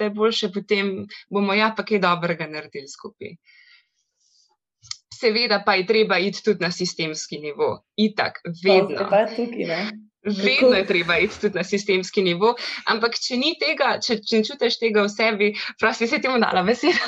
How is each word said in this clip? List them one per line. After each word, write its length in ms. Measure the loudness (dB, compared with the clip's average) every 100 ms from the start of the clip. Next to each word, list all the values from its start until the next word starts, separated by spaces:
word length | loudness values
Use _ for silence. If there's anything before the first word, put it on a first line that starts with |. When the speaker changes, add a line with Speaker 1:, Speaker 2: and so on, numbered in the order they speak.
Speaker 1:
da 80 | -4
je 60 | 2
boljše, 320 | 0 2 -2
potem 420 | -4 -2 0 0 -4 -10 -16 -6
bomo 240 | -2 2 2
ja 160 | 2 0
pa 80 | -2
kaj 160 | 2 2
dobrega 420 | 2 -2 -4 -6
naredili 440 | -10 -12 -14 -16
skupaj. 440 | -18 -20 -16 -16 -16 _ -20 _ _ _ _ _ _ _ _ _ _ _ _ -16 -16 _
Seveda 480 | -2 0 2 0 0 2
pa 120 | 0
je 60 | 2
treba 300 | 2 4 2
iti 220 | 0 -2
tudi 180 | -2 0
na 80 | -2
sistemski 680 | -2 -6 -4 -6 -6 -10 -10
nivo. 380 | -10 -2 -2 -2 _ 0
Itak, 460 | 0 0 -4 -6 -12 -2 4
vedno. 320 | 4 4 -2
Speaker 2:
To 60 | 0
ste 40 |
pa 160 | 2 2
tukaj, 400 | -2 -6 -4 -4
ne? 140 | -4 -6 -10 -20 _ -6
Speaker 1:
Vedno 440 | -2 0 4 4
Speaker 2:
Kako? 40 |
Speaker 1:
je 120 | 4 2
treba 320 | 0 2 2
iti 220 | 0 0
tudi 140 | -2 -2
na 80 |
sistemski 580 | -2 -2 0 0 0 0
nivo, 300 | 0 2 2 0 -6 -8 -4
ampak 300 | 0 0 -2
če 160 | -4 0
ni 120 | -2 0
tega, 380 | -2 0 0 0
če, 220 | -2 -2
če 160 | 2 0
ne 80 | 0
čutiš 300 | -2 -2 0
tega 240 | 0 2
v 80 | 0
sebi, 380 | 0 0 2 0 0 -10 -2
prosti, 260 | 0 0 -2
saj 140 | 0
ti 80 | 0
bom 80 | 2
dala 240 | 2 2
besedo. 320 | 2 2 2 2